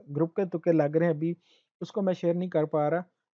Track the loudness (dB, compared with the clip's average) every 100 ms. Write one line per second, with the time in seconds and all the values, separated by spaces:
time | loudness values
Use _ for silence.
0 | -6 -2 -2 0 -4 -2 2 4 4 2
1 | 2 0 -2 -6 _ _ _ _ -10 -4
2 | -2 0 0 -2 -2 -2 0 0 0 -2
3 | -4 _ _